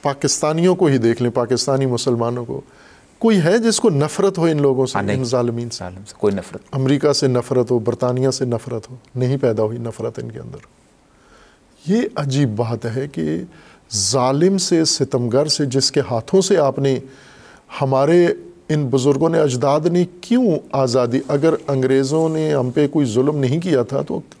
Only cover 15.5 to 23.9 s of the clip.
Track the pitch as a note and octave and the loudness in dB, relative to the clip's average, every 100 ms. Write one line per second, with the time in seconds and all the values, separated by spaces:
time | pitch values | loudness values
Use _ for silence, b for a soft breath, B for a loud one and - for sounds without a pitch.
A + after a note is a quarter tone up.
15.5 | - C#3+ C3+ - D3 - A#2 - F#3+ F#3 | 0 0 0 0 -2 -2 -4 2 0 4
16.5 | F#3 C#3 C3+ C#3 B2+ - B B B B | 2 2 2 0 0 -4 B B B B
17.5 | B B - C3+ C3+ C#3+ F3 F3 - - | B B -4 0 2 4 6 4 0 -10
18.5 | - - D3+ C3+ C3 C3+ C#3 E3 E3 D3+ | -18 -4 -2 0 2 2 2 2 2 0
19.5 | B2 C#3 D3+ E3 F3 F3+ - - A#3+ A#3 | 0 0 2 2 0 0 -6 -2 2 2
20.5 | D3+ - C#3 C3 B2+ A#2+ C3 - C#3+ D#3+ | 0 -2 -2 0 2 0 -2 -2 0 2
21.5 | D#3 - C3+ C3 C3+ C3+ D#3+ D#3+ D#3 D#3 | 0 -2 -2 2 2 2 0 0 -2 -2
22.5 | C#3+ B2 A#2+ C#3+ D3+ C3 A2+ C#3 D3+ C3 | -2 0 0 0 0 0 2 0 0 0
23.5 | D#3 F3+ C3+ A#2+ | -2 0 0 0